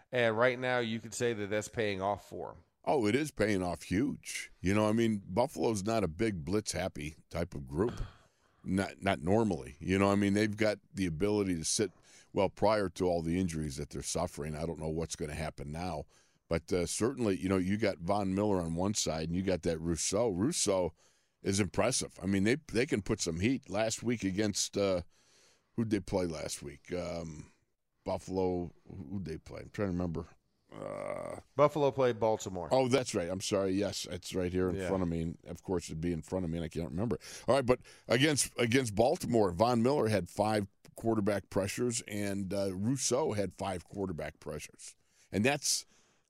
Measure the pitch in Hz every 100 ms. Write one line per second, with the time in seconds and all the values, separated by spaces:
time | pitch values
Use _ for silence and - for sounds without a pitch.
0 | _ 123 117 107 123 123 127 123 117 113
1 | 113 - 120 117 101 107 101 - 107 95
2 | 98 101 - 95 64 52 _ _ - 160
3 | 104 120 151 - 104 101 90 82 - 92
4 | 139 - - - - - 90 104 107 113
5 | 117 104 98 92 127 - 143 107 95 113
6 | 92 80 110 95 73 104 107 87 90 -
7 | 73 80 _ - 87 78 67 71 117 -
8 | - - _ _ _ _ - 95 92 -
9 | 98 95 73 104 110 82 64 73 85 95
10 | 98 101 101 98 107 104 110 104 _ 104
11 | 92 78 101 107 98 85 78 - 104 -
12 | - - - - 92 - 104 107 95 -
13 | 90 85 80 87 92 80 76 67 71 -
14 | - 82 87 - 76 76 82 80 80 80
15 | 82 - 78 76 78 - 71 78 90 78
16 | - _ _ _ _ 82 - 95 85 -
17 | 110 135 113 92 92 95 90 104 104 85
18 | 85 101 98 95 107 95 85 82 95 104
19 | - 80 82 87 95 90 85 80 82 85
20 | - 95 120 87 117 175 - 95 87 -
21 | _ _ _ _ - 98 98 - - 127
22 | - - 92 98 98 147 - 107 127 113
23 | - 113 - 82 104 135 - 95 110 -
24 | 110 120 98 92 107 98 - - 101 90
25 | - _ _ _ _ _ _ - 113 104
26 | 92 98 90 78 76 - 73 73 - 87
27 | 85 85 85 76 - _ _ _ _ _
28 | - 95 - 92 92 90 87 - - 92
29 | 82 101 87 82 - - - - 101 87
30 | 87 80 90 - _ _ _ 52 50 50
31 | 50 50 50 - - - 147 156 139 131
32 | 123 110 110 110 - 92 80 131 135 131
33 | - 107 85 92 - 101 98 95 101 -
34 | - 90 - 95 90 90 92 87 92 95
35 | 87 85 82 - - 82 - 90 - 80
36 | 85 82 - 95 87 85 80 82 82 73
37 | 117 - - - - 131 123 127 - -
38 | - 120 151 147 - - 120 131 123 98
39 | 117 175 - 117 101 85 117 123 117 147
40 | 110 104 90 - 104 107 101 - - -
41 | 113 110 101 101 - - 95 - 123 117
42 | - 104 104 98 98 98 98 92 104 135
43 | - 123 160 104 98 - 98 90 - 98
44 | 95 80 76 - - 76 - - - -
45 | _ _ _ 95 113 147 - - - _
46 | _ _ _